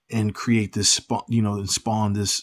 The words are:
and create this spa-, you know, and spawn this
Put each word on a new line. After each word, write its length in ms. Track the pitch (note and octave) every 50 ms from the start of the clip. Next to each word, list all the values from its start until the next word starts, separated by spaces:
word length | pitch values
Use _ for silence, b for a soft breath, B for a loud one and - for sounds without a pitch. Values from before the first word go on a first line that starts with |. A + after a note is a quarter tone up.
| _ _
and 220 | A2+ A2+ G#2 G#2+ G2
create 380 | - - - A#2 A2+ G#2+ F#2 -
this 180 | A2 G2+ - -
spa-, 300 | - - _ A#2+ G2+ - -
you 140 | A#2 A#2
know, 120 | G#2+ G#2 G2+
and 140 | G#2 G2+ G2
spawn 440 | - - - A#2 G#2+ A2 G#2+ G#2 G2+
this 280 | G#2 G2+ G2 - -